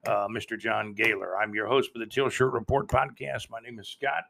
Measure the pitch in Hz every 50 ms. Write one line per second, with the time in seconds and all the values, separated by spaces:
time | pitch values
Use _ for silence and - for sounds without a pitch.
0 | - 117 104 101 101 101 113 110 - - 113 101 110 113 110 110 107 107 101 101
1 | 113 113 104 95 92 90 92 101 107 107 104 107 104 107 131 135 131 - - 117
2 | 113 107 - 135 135 120 - - 131 127 123 117 107 - 135 139 - - 123 131
3 | 139 139 123 - 135 139 135 113 - - 113 113 113 123 117 107 98 - - -
4 | 139 139 151 82 -